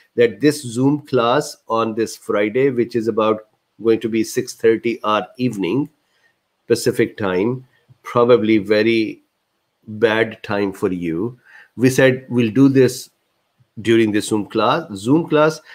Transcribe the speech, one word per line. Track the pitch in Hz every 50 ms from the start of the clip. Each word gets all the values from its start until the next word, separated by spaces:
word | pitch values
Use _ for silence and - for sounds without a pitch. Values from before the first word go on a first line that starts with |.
| _ _ -
that | - 120 117 101 101
this | - 151 143 143
Zoom | - 123 110 120 131 139 147 147 135
class | - - 120 117 117 127 147 160 - - _ _ -
on | 113 113 113 113 110
this | 113 110 101 -
Friday, | - - - 110 104 104 107 104 127 135 143
which | 127 117 117 117 -
is | 120 110
about | 113 110 107 107 107 107 107 - _ _ _ _ _ _ -
going | 104 113 113 110
to | 117 113
be | 110 113 107
six | - - 127 - - -
thirty | - - 113 113 110 - 120 113 - -
our | 107 107 104 98 - -
evening, | - 127 127 107 101 92 82 101 135 151 156 _ _ _ _ _ _ _ _ _ _ _ _ _ _ _
Pacific | - 117 113 - 123 120 - 117 95 -
time, | - 107 95 92 90 98 117 127 131 131 _ _ _ _ _ - _ -
probably | - - 123 120 120 123 113 107 107 110 107
very | 95 98 107 107 107 117 113 113 110 101 98 - _ _ _ _ _ _ _ _ _ _ _ _ _ 113
bad | 107 107 110 110 107 113 117 113 107 - -
time | - 107 101 101 98 95
for | - - 98 92
you. | 90 87 82 80 82 101 120 131 - _ _ - - - _ -
We | - 120 131
said | 131 - 135 131 127 131 - -
we'll | - 120 120 110 107
do | 131 135 139
this | 135 135 127 117 - - - - _ _ _ _ _ _ _ _ _ _ _ _ - - 101
during | 107 117 113 113 107 101
the | 104
Zoom | 101 - 110 107 98
class, | 98 - 110 107 117 139 170 160 - 107
Zoom | 95 98 117 139 165 165 165
class, | 156 147 151 160 156 - - - -